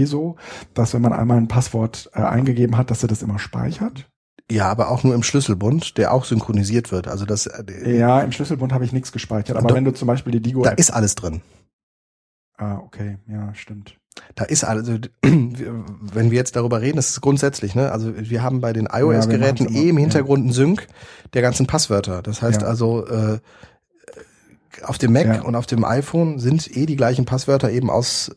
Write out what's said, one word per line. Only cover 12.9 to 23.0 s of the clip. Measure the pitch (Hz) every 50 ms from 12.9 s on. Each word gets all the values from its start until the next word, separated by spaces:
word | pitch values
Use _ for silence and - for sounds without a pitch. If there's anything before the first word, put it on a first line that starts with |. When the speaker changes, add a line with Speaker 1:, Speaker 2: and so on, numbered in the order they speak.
| - - 104 104 101 98 -
Speaker 1:
Ja, | 110 107 104 104 104 104
stimmt. | - - - 107 104 101 - - _ _ _ _ - - - -
Speaker 2:
Da | - 104
ist | - 151 - -
alles, | - 110 110 117 120
also, | 113 110 117 -
<clears throat> | - _ -
wenn | - - 151 123 120 120 127 131 113 117 113 104 - 104 - 107 101 95 110 113 117
wir | 113
jetzt | 123 127 - -
darüber | 123 120 120 120 110 113
reden, | 135 156
das | 151 127 -
ist | - - -
grundsätzlich, | 139 139 139 - 139 135 - - 101 98
ne? | 120 135 135 -
Also | 110 110 113 113
wir | - 110 110 120 117 123
haben | 131 131 127
bei | 123 117 113
den | 113 110
Speaker 1:
Ja, | - -
wir | -
Speaker 2:
I-O-S-Geräten | 135 - 113 113 110 113 113 110 - 135 131 113 135
Speaker 1:
machen's | 113
immer, | 113 135 156
Speaker 2:
eh | 175
im | 170
Speaker 1:
ja. | 143 147
Speaker 2:
Hintergrund | 160 160 151 135 139 139 139 117
einen | 127 120
Sync | 127 135 151 196 214 - - - - - - - - - - -
der | 127 120
ganzen | 123 123 - 135
Passwörter. | 131 - 156 - - 107 98 98 101 92 92
Das | 104 107 107 - 120
heißt | 117 110 104 107
Speaker 1:
Ja. | 104
Speaker 2:
also, | 117 117 117 113 117 117